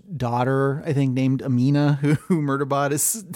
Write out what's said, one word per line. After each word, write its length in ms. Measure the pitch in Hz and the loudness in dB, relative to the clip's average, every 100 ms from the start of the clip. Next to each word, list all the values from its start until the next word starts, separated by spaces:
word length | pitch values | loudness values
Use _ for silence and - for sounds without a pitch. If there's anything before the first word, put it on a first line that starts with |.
| 196 160 | -12 -6
daughter, 640 | 120 120 123 135 139 139 170 | -2 0 0 2 0 -2 -2
I 60 | |
think, 220 | 143 135 | 0 0
named 280 | 127 131 131 | 2 0 0
Amina, 520 | - 123 127 143 147 | 0 2 2 2 2
<laughs> 80 | 143 | 2
who, 140 | 143 147 | 2 0
who 260 | - 175 | 0 -2
Murderbot 500 | 147 139 143 139 143 | 0 -2 -2 0 0
is 320 | 147 - 226 185 | 0 -2 -4 -8